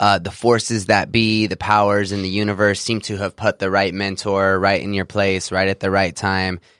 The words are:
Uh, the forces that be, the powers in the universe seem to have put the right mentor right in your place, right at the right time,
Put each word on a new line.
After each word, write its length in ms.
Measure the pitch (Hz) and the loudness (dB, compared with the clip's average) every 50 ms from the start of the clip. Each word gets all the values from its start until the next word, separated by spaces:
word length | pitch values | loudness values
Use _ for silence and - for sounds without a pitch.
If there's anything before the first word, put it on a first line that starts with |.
Uh, 180 | 101 104 101 95 | 2 2 2 2
the 140 | 85 101 - | 0 -4 -8
forces 540 | - - 117 120 113 - - 117 107 95 | -2 2 2 2 2 2 -2 -4 -2 0
that 260 | 92 107 98 85 - - | 2 2 2 2 0 0
be, 340 | 117 113 110 110 110 107 | 2 2 2 2 2 0
the 100 | 101 92 | 0 -2
powers 540 | - - - 107 104 104 101 101 101 101 92 | -4 -2 2 2 4 4 4 2 2 0 -2
in 120 | 101 101 95 | -2 -4 -4
the 60 | 95 | -2
universe 520 | 92 104 104 104 101 92 104 101 101 - | -2 -2 0 0 0 2 2 2 2 0
seem 200 | - - 117 107 | -2 -4 -4 -4
to 160 | - - 107 | -4 -6 -6
have 200 | 95 98 95 - | -6 -6 -6 -6
put 240 | - 113 107 92 - | -2 -2 -2 0 0
the 100 | 101 95 | 0 0
right 240 | 95 98 98 95 87 | 0 2 0 0 -2
mentor 640 | 98 101 98 95 - - 104 98 98 98 95 95 92 | -4 -4 -4 -4 -4 -4 -2 0 2 2 2 2 2
right 240 | 92 98 98 87 - | 2 2 0 0 -2
in 100 | 101 101 | -2 -4
your 120 | 98 92 | -4 -4
place, 480 | - - 104 98 98 95 92 - - - | -4 -2 0 0 0 0 -2 -2 -4 -2
right 160 | 92 95 98 | 0 0 0
at 100 | 98 - | -2 -2
the 120 | - 98 | -2 0
right 260 | 95 98 98 87 - | 0 2 0 0 -2
time, 420 | - - 98 95 95 92 92 92 90 - _ _ _ | -4 -2 -2 0 0 -2 -2 -4 -6 -10 _ _ _